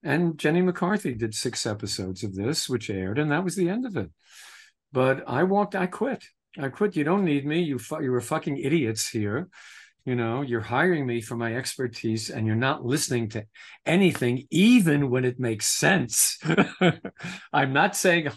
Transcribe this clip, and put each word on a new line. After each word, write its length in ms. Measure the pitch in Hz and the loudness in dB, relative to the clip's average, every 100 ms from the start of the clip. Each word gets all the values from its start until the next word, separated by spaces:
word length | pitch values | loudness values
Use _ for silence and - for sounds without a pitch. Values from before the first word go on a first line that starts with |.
and 340 | 160 143 170 151 | 0 2 2 0
Jenny 240 | 156 165 | 0 2
McCarthy 540 | 185 175 180 202 160 | 2 0 0 0 -2
did 200 | 120 113 | -4 -4
six 320 | 110 127 117 117 | -4 -6 -4 -4
episodes 580 | 104 104 - 95 95 | -4 -6 -6 -6 -6
of 100 | 110 | -6
this, 340 | 95 104 156 - | -4 -2 -2 -2
which 220 | 123 - | -4 -4
aired, 300 | 98 92 117 | -4 -2 -2
and 100 | 151 | 0
that 140 | 147 | 0
was 100 | 185 | -2
the 140 | 180 170 | -2 -2
end 180 | 214 254 | -2 -4
of 100 | 175 | -6
it. 140 | 90 _ _ - - - - _ _ 127 | -6 _ _ -20 -20 -20 -20 _ _ 0
But 280 | 131 131 - | 2 2 -2
I 160 | 127 | 0
walked, 320 | 185 196 202 | 2 2 0
I 100 | 196 | -2
quit. 400 | 185 - 247 254 - _ _ - | -4 -2 -4 -4 -10 _ _ -8
I 120 | 135 | -8
quit. 260 | - 208 156 | 0 -2 0
"You 80 | |
don't 220 | 147 190 185 | 0 2 2
need 180 | 143 | 0
me. 160 | 139 160 | 0 -2
You 180 | 170 131 | 0 -4
fu-, 240 | - 156 | -6 -6
you 80 | 139 | -2
were 120 | 123 | -2
fucking 340 | 113 160 156 139 | 0 -4 -2 -4
idiots 500 | 135 165 117 110 - | 0 0 0 -2 -4
here. 440 | 117 104 113 185 - - - - _ - | -2 -2 -2 -6 -14 -20 -20 -20 _ -4
You 80 | |
know, 260 | 123 113 120 | -2 0 -2
you're 220 | 139 117 | -2 -4
hiring 440 | 107 123 175 170 131 | -2 2 2 2 0
me 140 | 117 | -4
for 160 | 110 117 | -6 -6
my 180 | 117 | -4
expertise 760 | 117 127 - 127 110 113 110 110 | -4 -6 -4 -6 -4 -2 -2 -4
and 160 | - 110 | -4 0
you're 100 | 110 | 2
not 260 | 131 151 | 2 0
listening 460 | 117 147 - 123 110 | -2 -2 0 -2 -2
to 140 | 110 104 - - - | -6 -10 -18 -20 -10
anything, 600 | - 170 190 - 123 123 - | 2 4 4 4 0 -2 -2
even 600 | 156 208 247 170 147 143 | 4 6 8 6 4 4
when 160 | 123 127 | 2 0
it 120 | 120 | 0
makes 280 | 123 110 - | -2 -2 -2
sense." 720 | - 147 185 120 - - - 156 165 190 - 180 - | 2 2 2 0 0 0 0 0 2 2 4 2 2
<laughs> 560 | 190 - 175 - - | -8 -12 -12 -12 -4
I'm 220 | 147 139 | 0 2
not 200 | 135 190 | 4 2
saying 340 | - 190 170 151 | 4 2 2 0